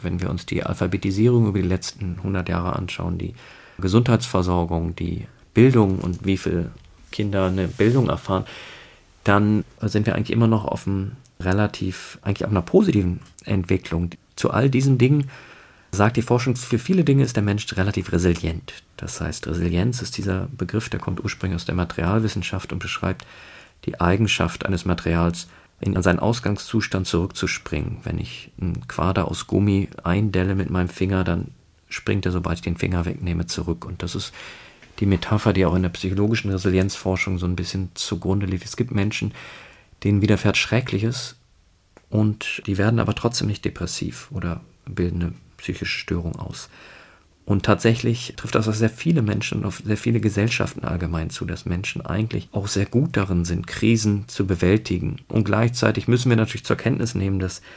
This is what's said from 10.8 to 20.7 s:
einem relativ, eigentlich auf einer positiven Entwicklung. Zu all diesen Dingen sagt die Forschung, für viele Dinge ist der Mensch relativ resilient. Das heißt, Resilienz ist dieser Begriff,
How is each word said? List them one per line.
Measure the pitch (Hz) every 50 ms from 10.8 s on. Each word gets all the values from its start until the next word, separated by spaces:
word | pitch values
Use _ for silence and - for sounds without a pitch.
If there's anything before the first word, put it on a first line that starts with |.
| - 95
einem | 98 98 95 101 120 - - - _ _
relativ, | 85 90 92 101 107 104 - - - 95 90 - - - - -
eigentlich | - - 101 - -
auf | -
einer | 107 95
positiven | 87 - - 185 220 190 123 104 95 90 87 - - - - - -
Entwicklung. | - 104 98 90 87 98 95 - - 82 82 87 85 85 - _ _ _
Zu | - - -
all | - 104 127 139
diesen | 131 127 131 139 135 120
Dingen | 117 131 147 147 139 135 - - - - - - - - - _ _ _
sagt | - 98 101 113 117
die | 120
Forschung, | 110 - 123 120 120 131 123
für | - - - 127 113
viele | - - 190 185 160
Dinge | 139 139 135 131
ist | 120 -
der | 113 101
Mensch | 101 101 107 - - -
relativ | 95 92 98 104 - 90 - -
resilient. | 87 87 90 85 - - 80 82 80 - - - - - _ _
Das | - - - - -
heißt, | 80 80 78 - - -
Resilienz | 82 85 85 87 85 85 95 123 120 123
ist | - - - -
dieser | - 98 95 92 95 90 -
Begriff, | - - 90